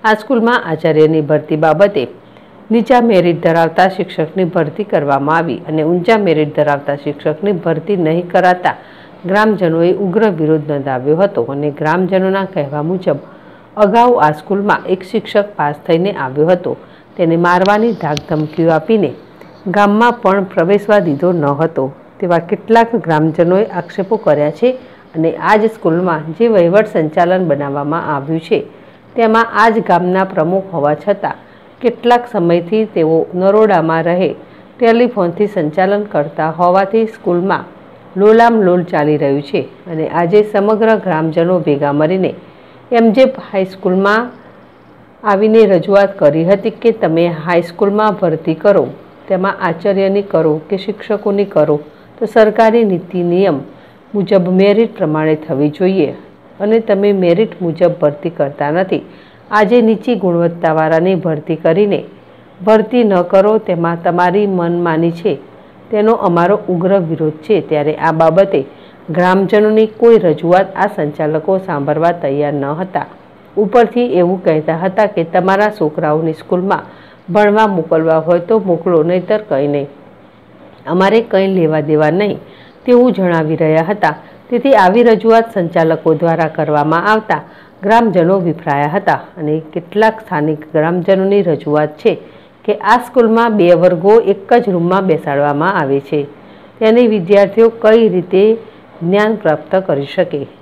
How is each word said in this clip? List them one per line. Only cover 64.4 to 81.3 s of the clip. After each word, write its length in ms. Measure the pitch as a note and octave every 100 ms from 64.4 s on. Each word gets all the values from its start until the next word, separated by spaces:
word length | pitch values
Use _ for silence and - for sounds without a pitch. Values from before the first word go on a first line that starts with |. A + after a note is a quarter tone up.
| G3+
મનમાની 640 | F#3 E3+ F3 F3 D#3+ E3+
છે, 200 | E3 G#3 C#3 - - - - -
તેનો 220 | G#3+ G#3+ A3 F#3+
અમારો 320 | E3+ F3 - -
ઉગ્ર 240 | F3+ F3+ G3
વિરોધ 400 | E3 D#3 D#3 D3+
છે. 200 | - G3+
ત્યારે 340 | D3+ D3+ D3 D3+
આ 160 | D#3+
બાબતે 480 | D#3+ E3 E3+ G3 D3 C3+ - - - -
ગ્રામજનોની 800 | D#3+ F3+ F#3+ F#3+ G#3+ G#3+ G#3+ A3 A3
કોઈ 220 | A#3 A3+
રજૂઆત 500 | F3+ D3+ E3+ F3+ F#3+ -
આ 120 | G3+
સંચાલકો 680 | G3+ D3 D3 D3+ D#3 D#3 F#3+
સાંભળવા 560 | F#3 D3+ C#3 D3+ E3+ E3+
તૈયાર 320 | C#3+ C#3+ D3
ન 100 | D3 C#3 D#3
હતા. 280 | F#3 - - - - - - -
ઉપરથી 520 | G#3 A#3+ A#3 B3 A#3+ F3+
એવું 240 | F3 F#3
કહેતા 340 | F3+ D#3 D#3 D#3+
હતા 240 | F#3 F#3 G#3
કે 160 | G#3
તમારા 480 | E3 F#3 F#3 F#3+ G#3+ G#3
છોકરાઓની 640 | D#3 - D#3 D3+ D#3+ D#3
સ્કૂલમાં 420 | - F3+ F#3+ F3 - - - - -
ભણવા 360 | F3 G#3 G#3+ A3
મોકલવા 520 | F#3 D#3+ D#3+ D#3+ D#3+
હોય 200 | D#3 F3
તો 200 | E3+ A3
મોકલો, 420 | F#3+ E3 F3+ E3+
નહીંતર 380 | D#3+ F3+ F3+ G#3+ G#3+
કંઈ 200 | C#3 D3
નહીં, 200 | C#3+ C#3 - - - - _ _ - - - -
અમારે 340 | F3 F#3+ A3+
કંઈ 320 | A3